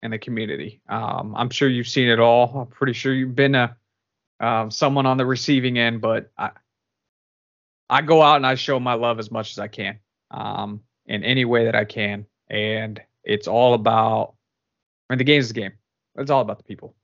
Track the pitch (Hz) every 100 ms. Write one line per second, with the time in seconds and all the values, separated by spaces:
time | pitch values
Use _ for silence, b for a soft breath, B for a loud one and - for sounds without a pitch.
0 | 113 110 - 113 104 71 71 - - 110
1 | 110 - 107 110 120 - 139 123 117 139
2 | 123 113 117 120 123 135 123 - 131 120
3 | 135 131 131 123 139 135 120 - _ _
4 | _ _ _ - 117 113 110 - 147 139
5 | 131 131 127 127 - 135 127 123 117 117
6 | 110 113 107 - 107 - _ _ _ _
7 | _ _ _ _ _ _ _ _ - 135
8 | 151 160 147 151 131 131 - 131 123 117
9 | 120 113 104 113 107 - 104 - 98 107
10 | _ _ _ - 104 104 104 104 _ _
11 | - 104 110 131 120 120 113 110 104 117
12 | 104 101 107 _ - 107 107 110 110 104
13 | - _ - 104 - 113 123 120 110 110
14 | 113 110 - _ _ _ _ _ _ _
15 | - 127 131 147 117 113 98 - _ _
16 | _ - 139 135 107 98 - 151 - _